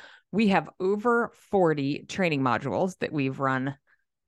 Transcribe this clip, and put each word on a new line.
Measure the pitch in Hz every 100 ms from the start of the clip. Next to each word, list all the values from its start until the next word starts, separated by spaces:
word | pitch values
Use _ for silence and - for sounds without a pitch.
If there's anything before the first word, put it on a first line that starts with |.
| - - _
We | 190 220
have | 185 151 -
over | 185 208 233 233 233 - _
forty | 202 170 151 139 147 -
training | - 180 147
modules | 131 - 139 101 185 -
that | -
we've | 156 135 135
run | 135 131 135 139 _ _ _ _